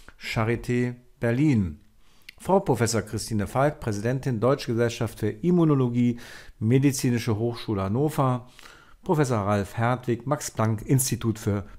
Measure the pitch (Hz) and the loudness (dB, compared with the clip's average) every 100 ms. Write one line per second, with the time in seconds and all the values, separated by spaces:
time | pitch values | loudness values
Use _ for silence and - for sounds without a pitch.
0 | - - - 120 110 117 120 123 123 120 | -20 -16 -6 -2 0 -2 -2 -2 -2 -6
1 | _ - 120 123 151 117 87 76 - _ | _ -4 -2 2 4 4 0 -6 -18 _
2 | - - - - - 196 190 123 110 113 | -20 -20 -20 -8 2 2 2 0 2 0
3 | 110 107 - 110 98 131 147 151 117 101 | -2 -6 -4 -4 -2 0 0 0 -6 -2
4 | 113 131 135 110 120 139 - 117 120 - | -2 -2 -2 0 0 0 0 0 0 -2
5 | 113 - 107 107 170 175 160 139 123 120 | -6 -4 -4 -2 2 4 4 4 2 2
6 | 120 117 - - - - 110 131 139 131 | 2 0 -8 -18 -18 -4 2 4 4 2
7 | 131 120 120 104 120 117 - 101 95 117 | 0 0 0 -2 -2 -4 -4 -2 0 0
8 | 151 151 131 123 - - - - - - | 0 2 0 0 -6 -20 -20 -20 -20 -10
9 | - 156 131 113 98 101 95 - 117 123 | -2 0 2 2 2 0 0 0 0 0
10 | - 117 135 147 - - 110 107 - 131 | -2 -2 -2 -4 -4 -2 0 0 2 2
11 | - 113 117 95 104 101 - | 2 -2 -2 -2 -2 -2 -4